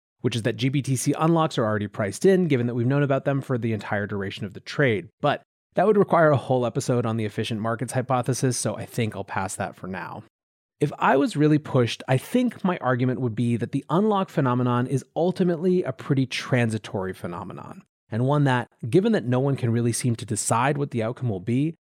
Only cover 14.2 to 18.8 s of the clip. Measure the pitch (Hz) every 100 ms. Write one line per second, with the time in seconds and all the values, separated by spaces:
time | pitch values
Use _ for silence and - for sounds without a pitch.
14.2 | 190 - 135 123 123 120 127 135 - -
15.2 | 170 170 175 165 185 180 151 - - 135
16.2 | 131 - - 127 117 110 - 107 95 92
17.2 | 90 87 92 78 - 190 - _ - 107
18.2 | 127 147 135 123 117 _